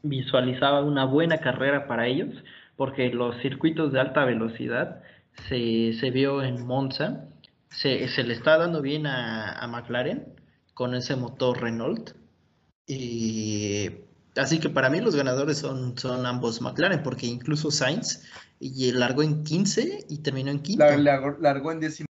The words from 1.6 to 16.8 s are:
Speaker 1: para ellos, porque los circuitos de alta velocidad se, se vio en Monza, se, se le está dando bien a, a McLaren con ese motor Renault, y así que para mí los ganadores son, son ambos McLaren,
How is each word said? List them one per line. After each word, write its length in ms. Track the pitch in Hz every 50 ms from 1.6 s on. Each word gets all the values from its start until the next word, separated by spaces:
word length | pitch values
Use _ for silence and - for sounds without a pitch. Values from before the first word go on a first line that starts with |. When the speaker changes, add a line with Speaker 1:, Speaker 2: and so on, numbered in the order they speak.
| 131 139 143 139 -
Speaker 1:
para 200 | - 120 117 117
ellos, 360 | 123 127 151 214 - - - - - - - - _ _
porque 320 | - 135 127 127 - 127 123
los 300 | 120 120 123 120 117 - -
circuitos 500 | 139 135 - - 160 160 160 160 143 131
de 60 | 131
alta 260 | 131 139 - 151 139
velocidad 800 | 127 120 110 113 113 113 - 123 123 120 123 165 - - - - - - - _ _ _ - -
se, 460 | - 135 123 120 117 113 113 113 113 113 113
se 100 | - 131
vio 320 | 123 131 135 139 139 139
en 240 | 135 127 123 120 120
Monza, 640 | 123 127 135 135 131 - - 147 160 - - - - - - - - _ _ _ _
se, 380 | - - - 143 131 101 -
se 160 | 127 - - 123
le 100 | 117 117
está 240 | 117 - 156 156
dando 240 | 160 165 175 170 156
bien 240 | 139 135 147 156 151
a, 480 | 147 135 127 120 113 113 110 107 95 -
a 140 | - -
McLaren 680 | 120 117 120 117 - 117 123 127 151 208 285 - - - - - _ _ _ _ _ _
con 220 | - 127 123 123
ese 200 | 127 123 - -
motor 460 | 135 123 117 120 - 131 127 123 123
Renault, 500 | 123 117 113 113 117 135 202 - - - - - - _ _ _ _ _ _ _ _ _ _ _ _
y 1000 | - 139 135 127 120 117 117 113 113 110 110 107 107 107 104 104 101 101 101 101 87 - - - _ _ _ _ _ _
así 240 | 131 135 135 160 160
que 100 | 156 151
para 200 | 147 143 131 131
mí 100 | 143 175
los 160 | 226 233 170
ganadores 440 | 143 139 131 127 135 139 151 147 -
son, 360 | - 139 135 131 127 123 123
son 280 | - - 131 123 127 127
ambos 340 | 123 123 123 123 117 113 -
McLaren, 440 | 123 123 123 131